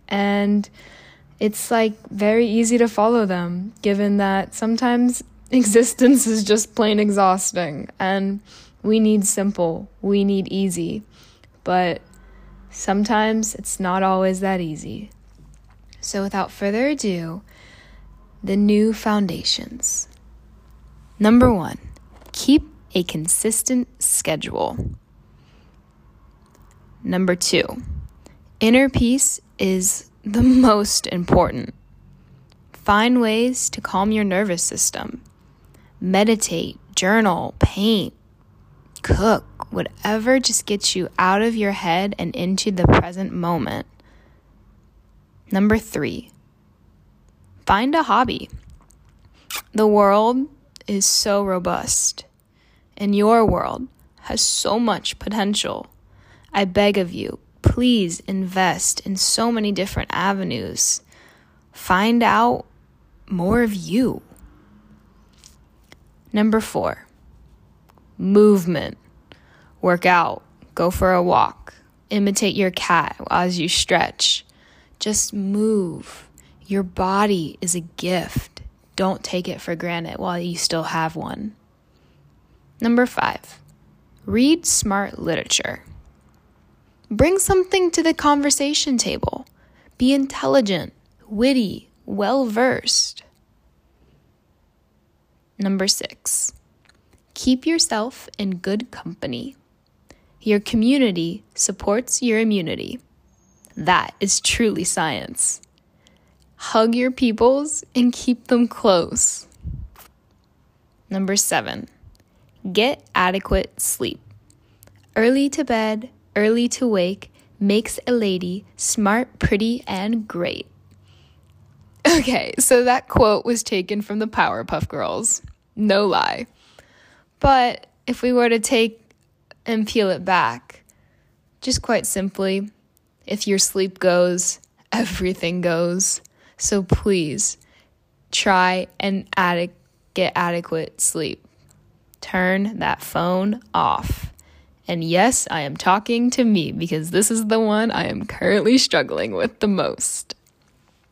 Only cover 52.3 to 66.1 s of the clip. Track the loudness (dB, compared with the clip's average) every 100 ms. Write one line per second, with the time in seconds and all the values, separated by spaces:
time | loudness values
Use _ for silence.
52.3 | _ _ _ _ _ _ -6 0 2 4
53.3 | 4 4 2 -2 -6 -10 _ _ _ -8
54.3 | -2 -2 -2 0 0 0 -2 -4 -8 -6
55.3 | -2 -2 -2 -4 -8 -12 _ _ _ _
56.3 | -20 _ -2 0 2 2 2 -2 -6 -10
57.3 | -10 _ _ 0 2 2 2 0 -4 -6
58.3 | -6 -4 0 0 0 -2 -4 -6 -4 -2
59.3 | 0 0 0 -2 -2 -4 -6 -6 -2 -2
60.3 | -2 -4 -6 -6 -2 -2 -4 -8 _ -20
61.3 | _ _ _ _ -8 0 2 2 2 4
62.3 | 4 2 0 -6 _ _ _ _ _ -8
63.3 | -4 0 2 0 -2 -2 0 0 -2 -10
64.3 | -20 -20 -20 _ -20 _ -20 _ _ _
65.3 | _ -20 _ _ _ _ -20 _